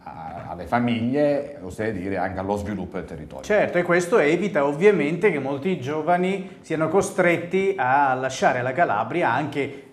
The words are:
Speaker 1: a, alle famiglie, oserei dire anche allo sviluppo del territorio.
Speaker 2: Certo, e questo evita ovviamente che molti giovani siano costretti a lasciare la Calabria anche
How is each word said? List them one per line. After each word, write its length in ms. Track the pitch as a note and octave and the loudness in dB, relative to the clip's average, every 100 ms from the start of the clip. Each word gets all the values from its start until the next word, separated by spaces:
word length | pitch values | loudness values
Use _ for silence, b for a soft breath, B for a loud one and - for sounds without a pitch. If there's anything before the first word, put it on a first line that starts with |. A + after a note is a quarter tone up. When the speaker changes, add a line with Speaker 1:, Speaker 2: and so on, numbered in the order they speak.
Speaker 1:
a, 420 | D#2 D#2 D#2+ E2 D#2 | -18 -14 -12 -12 -12
alle 160 | E2+ E2+ | -12 -2
famiglie, 920 | A#2+ A#2+ A2+ A#2 C#3+ D3 C#3+ - - | 0 2 0 0 2 2 2 -4 -10
oserei 300 | F2+ G2 A2 | -12 -6 -4
dire 260 | G2 F#2+ F#2+ | -4 -4 -2
anche 220 | F#2 F#2+ | -2 -4
allo 160 | F#2+ G2+ | -2 -2
sviluppo 420 | G2 G2 F2 F#2 | -2 -6 -6 -8
del 80 | D#2+ | -10
territorio. 380 | D#2+ D2 C2+ | -12 -12 -8
Speaker 2:
Certo, 340 | - G#3 D3+ F3 | 0 2 2 0
e 60 | |
questo 340 | F3 F3 F3 A#3 | 2 2 4 4
evita 480 | D3 E3 G3+ D3+ C#3+ | 4 2 0 0 0
ovviamente 680 | D3 G3+ F#3+ D3 E3 G#3+ | 4 4 6 2 2 2
che 80 | D3+ | 0
molti 400 | C3 C#3+ F#3+ E3+ | -2 -4 -2 -4
giovani 760 | B2+ D#3 D3+ F3 F3+ G3 F#3+ - | -4 -2 2 2 2 -2 -6 -12
siano 260 | - D#3+ D#3+ | -6 -2 0
costretti 880 | F#3+ F#3+ - F3 E3 - F#3+ F#3+ - | 2 2 2 2 2 0 0 0 0
a 360 | B2+ C3+ C#3 B2+ | 2 4 4 2
lasciare 460 | C3 - E3+ B2 | -2 0 2 2
la 80 | B2 | 0
Calabria 600 | C3+ D#3+ G#2 A#2 D#3 D3 | 0 2 2 -2 0 0
anche 520 | A#2+ D3+ C#3+ B2+ - - | 0 -2 -4 -6 -8 -18